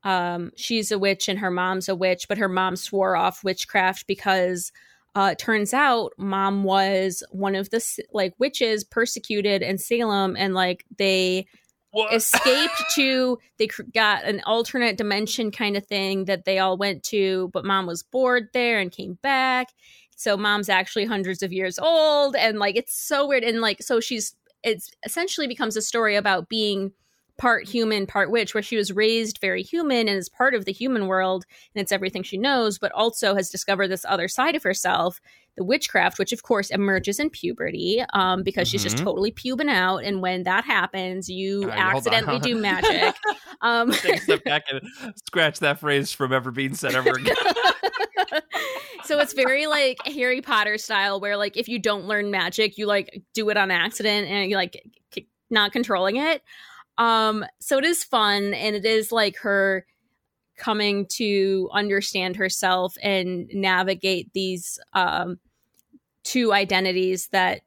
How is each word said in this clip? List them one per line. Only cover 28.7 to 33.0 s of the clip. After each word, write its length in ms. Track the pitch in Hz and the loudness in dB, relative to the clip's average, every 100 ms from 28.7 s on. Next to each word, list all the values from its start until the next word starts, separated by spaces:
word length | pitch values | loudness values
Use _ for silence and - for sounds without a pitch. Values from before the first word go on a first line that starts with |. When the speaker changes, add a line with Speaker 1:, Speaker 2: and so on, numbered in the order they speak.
| 226 | -2
Speaker 1:
was 160 | 196 | 0
raised 460 | 196 220 226 220 - | 2 2 2 0 -2
very 220 | 190 185 | -2 -2
human 440 | 190 330 311 247 220 | -4 -2 2 2 2
and 120 | 196 | 0
is 100 | 175 | -4
part 260 | _ 254 | _ 2
of 100 | 247 196 | 2 -2
the 40 | |
human 340 | 190 254 247 196 | -4 0 0 2
world, 380 | 190 185 185 180 - - | 2 2 0 -4 -20 -14
and 60 | 208 | -8
it's 80 | 196 | -2
everything 320 | 196 190 185 | -2 -2 -6
she 140 | 180 196 | -8 -2
knows, 420 | 262 269 220 202 | 2 2 2 0
but 140 | 208 | -4
also 420 | - | 0